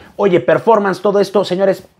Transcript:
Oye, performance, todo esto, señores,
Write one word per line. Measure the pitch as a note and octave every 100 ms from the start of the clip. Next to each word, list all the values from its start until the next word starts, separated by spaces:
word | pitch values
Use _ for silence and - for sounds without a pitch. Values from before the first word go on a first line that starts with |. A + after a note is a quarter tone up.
| - -
Oye, | G#3 F3
performance, | E3+ D#3+ A3 A3 G3+ F3+
todo | G#3 G3+
esto, | G3 G#3 F#3
señores, | F3+ G3 F#3 -